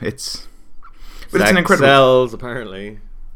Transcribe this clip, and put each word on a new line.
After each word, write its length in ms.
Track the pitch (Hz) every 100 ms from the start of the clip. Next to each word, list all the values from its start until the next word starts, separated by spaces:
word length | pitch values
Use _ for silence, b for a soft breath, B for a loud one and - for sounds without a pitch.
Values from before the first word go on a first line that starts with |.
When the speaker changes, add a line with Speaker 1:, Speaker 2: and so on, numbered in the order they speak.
Speaker 1:
it's, 460 | 87 - - - - - - - - B B B B
but 100 | -
it's 80 | 104
an 80 | 180
Speaker 2:
Sex 20 |
Speaker 1:
incredible 280 | 170 190 135
Speaker 2:
sells, 460 | 139 131 127 127
apparently. 640 | 110 123 123 107 95 101 110 - - -